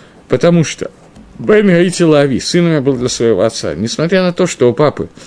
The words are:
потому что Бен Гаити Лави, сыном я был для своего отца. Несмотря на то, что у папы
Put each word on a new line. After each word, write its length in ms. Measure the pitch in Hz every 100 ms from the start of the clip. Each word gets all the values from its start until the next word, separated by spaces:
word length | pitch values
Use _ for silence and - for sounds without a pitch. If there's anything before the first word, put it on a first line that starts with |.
| - - -
потому 340 | 135 170 170
что 280 | 151 - - - - - - -
Бен 260 | 120 214 202
Гаити 380 | 170 185 170
Лави, 360 | 165 147 143 117
сыном 340 | - 175 170
я 80 | 156
был 140 | 131 127
для 140 | 120
своего 320 | - 117 95
отца. 320 | 110 - 98
Несмотря 480 | 76 113 - 160 190
на 120 | 180
то, 120 | 175 180
что 240 | - 123
у 40 |
папы 360 | - 151 - 80 -